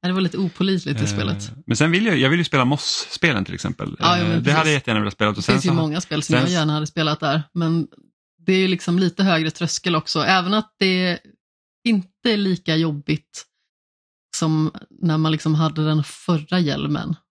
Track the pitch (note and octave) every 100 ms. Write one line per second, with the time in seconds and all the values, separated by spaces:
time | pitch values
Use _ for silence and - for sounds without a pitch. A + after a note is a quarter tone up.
0 | F3+ F#3 F#3 - F#3+ - F#3+ F#3+ D#3 B2
1 | G#2 G2+ G#2 G2+ G2+ - - A2+ D#3 F3
2 | A3+ D#3 C3 E3+ E3 C#3+ B2 C#3+ - -
3 | - - E3+ A2+ G2 F2+ F#2 F2+ - -
4 | E3 F3+ E3+ E3+ B2+ D3+ D#3+ C#3+ - G#2+
5 | G#2 - G#2+ G2 - - F3+ E3 D#3 D#3
6 | - D3+ - B2 E3 F3+ D#3 D3+ D3+ -
7 | D#3 D3+ D3+ D3+ D3 F3 E3 E3 D#3 -
8 | _ _ _ _ E3+ F#3 F#3+ F3+ - F3
9 | F3+ - G3 E3 D#3 - E3+ - F#3 E3
10 | - D#3+ G#3 F#3+ F3+ G#3+ G#3+ _ F#3+ F#3
11 | F#3 E3+ - _ _ _ _ _ A#3+ G#3+
12 | F3+ _ A#3+ G#3+ G3 F3+ - D#3+ E3 D3
13 | D3 D3+ _ - - _ _ _ _ _
14 | _ _ _ - D#3+ D#3 D#3 - - -
15 | F3 D#3 D#3 D#3 D#3 D#3 D#3+ D#3 D#3 D#3
16 | D3 - - E3 D#3 F3+ D#3 C#3 D3 D3
17 | - E3 _